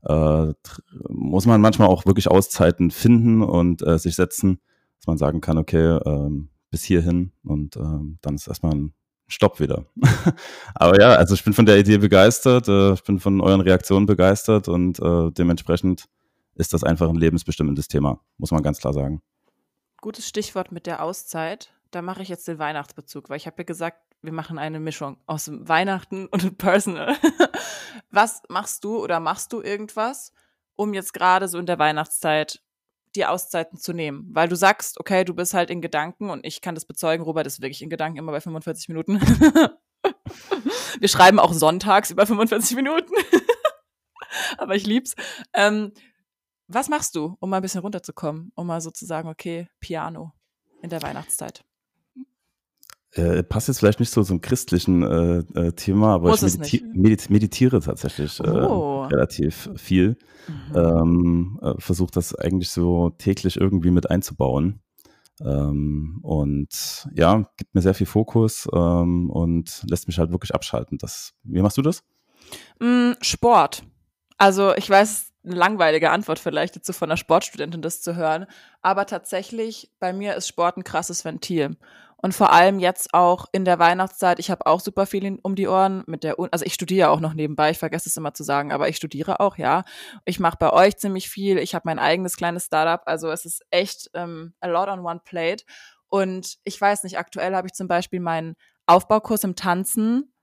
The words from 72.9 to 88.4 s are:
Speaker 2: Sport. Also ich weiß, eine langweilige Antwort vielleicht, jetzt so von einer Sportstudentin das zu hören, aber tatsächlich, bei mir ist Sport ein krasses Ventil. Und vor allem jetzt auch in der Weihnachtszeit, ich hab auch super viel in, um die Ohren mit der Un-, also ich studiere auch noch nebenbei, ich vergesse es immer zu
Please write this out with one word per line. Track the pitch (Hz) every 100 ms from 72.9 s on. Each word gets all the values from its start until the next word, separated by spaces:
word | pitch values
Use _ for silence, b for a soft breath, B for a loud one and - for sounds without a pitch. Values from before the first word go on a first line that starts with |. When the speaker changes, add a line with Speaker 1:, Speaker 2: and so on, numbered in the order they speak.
| 247 240 -
Speaker 2:
Sport. | - - 240 226 143 - - _ _ _ _ _
Also | 196 190 196 190
ich | 196
weiß, | 196 214 214 - _ -
eine | 175
langweilige | 180 208 165 156 156
Antwort | 185 214 160
vielleicht, | - 151 165 -
jetzt | -
so |
von | 185 160
einer | 165
Sportstudentin | - 170 - - 147 170
das | 160 -
zu | - 170
hören, | 160 160 190 b b b
aber | 185 196 196
tatsächlich, | 185 - 185 202 233 226 220 - _
bei | 185
mir | 185 202 185
ist | 180
Sport | - 170 185
ein |
krasses | 185 156 175 175
Ventil. | - 160 - 170 143 165 b b b b
Und | 190
vor | 185 202
allem | 170 180 196
jetzt | 180 185 -
auch | 175 175 180 -
in | 190
der | 185 175
Weihnachtszeit, | 170 180 190 - 185 175
ich | 170
hab | 185 -
auch | 170
super | 190 196 196
viel | 202
in, | 196 196
um | 190 190
die | 190
Ohren | 185 190 190 -
mit | 160
der | 156 -
Un-, | 180
also | 175 156
ich |
studiere | - 175 185 165
auch | 156
noch | 160 156
nebenbei, | 151 151 151
ich | 165
vergesse | 160 160 -
es | -
immer | 156
zu | -